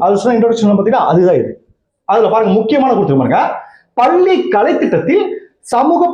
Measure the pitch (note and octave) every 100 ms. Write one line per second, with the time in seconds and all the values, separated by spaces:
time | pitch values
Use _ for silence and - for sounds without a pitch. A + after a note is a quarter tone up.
0 | F3+ G3+ A#3+ A#3 A#3 A3+ G#3 G3 G3 B3
1 | D#3 E3+ F3+ D3 A2+ - _ _ _ _
2 | - G#3+ A3 A3 G#3+ G3 A3 D4 C4 G#3
3 | G3+ C3+ B2+ D#3+ - - - - _ -
4 | B3+ F4 F#4 F4+ - G#3 C4 D4 - -
5 | - F4+ G#4+ - - _ - A#3 D4 E4+
6 | F4